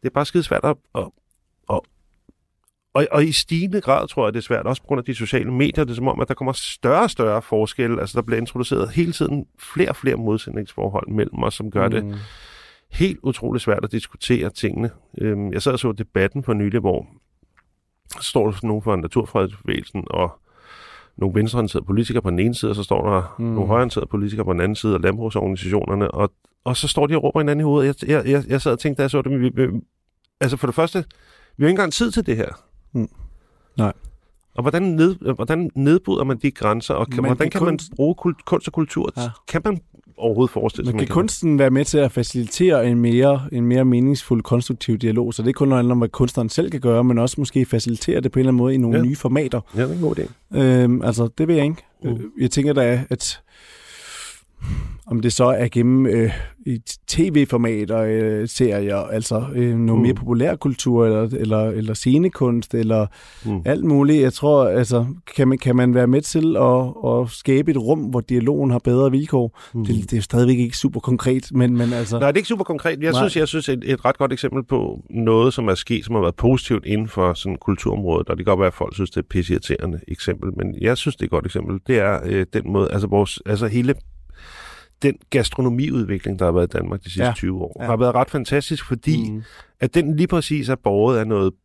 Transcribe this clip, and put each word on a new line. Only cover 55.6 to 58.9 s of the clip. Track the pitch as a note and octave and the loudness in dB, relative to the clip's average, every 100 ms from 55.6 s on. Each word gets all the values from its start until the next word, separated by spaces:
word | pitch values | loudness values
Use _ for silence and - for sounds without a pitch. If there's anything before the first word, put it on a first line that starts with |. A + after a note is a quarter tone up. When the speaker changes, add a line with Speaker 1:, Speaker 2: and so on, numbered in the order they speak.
| A#2+ | 0
Speaker 2:
gennem, | A#2+ A#2+ C3 C3 | 2 4 4 4
øh, | A2+ A2+ - - - - | 4 2 0 -8 -10 -8
i | A#2 - | -8 -8
t-, | - - | -16 -6
T | - F3+ | 0 2
V-formater, | D3 C#3 A#2+ A#2 G#2+ G2+ A2+ | 4 2 2 0 0 0 0
øh, | A2 A2 A2 G#2+ A#2 | 2 2 0 0 -4
serier, | - B2 G2+ G2+ | 0 2 2 0